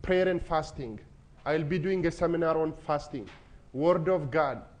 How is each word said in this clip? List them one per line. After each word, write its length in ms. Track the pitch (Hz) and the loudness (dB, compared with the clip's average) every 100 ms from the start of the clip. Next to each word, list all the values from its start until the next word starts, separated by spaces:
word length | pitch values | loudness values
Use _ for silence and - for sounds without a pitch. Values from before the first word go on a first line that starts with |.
Prayer 280 | - 185 185 | 2 2 4
and 140 | 180 | 0
fasting. 560 | - 160 139 - 127 107 - - - - | 0 -2 -2 -8 -10 -10 -16 -20 -20 -12
I'll 180 | - 156 | -2 0
be 160 | 147 180 | 0 0
doing 280 | 160 190 165 | 0 0 0
a 40 | |
seminar 460 | 160 170 165 165 160 | 0 0 2 2 2
on 160 | 160 | 0
fasting. 560 | 156 - 147 - 139 98 - - - - | -4 -4 -4 -2 -10 -10 -16 -20 -20 -12
Word 340 | 127 160 175 160 | 0 4 4 4
of 220 | 185 143 | 0 0
God. 320 | 143 147 120 - - | 0 0 -2 -10 -20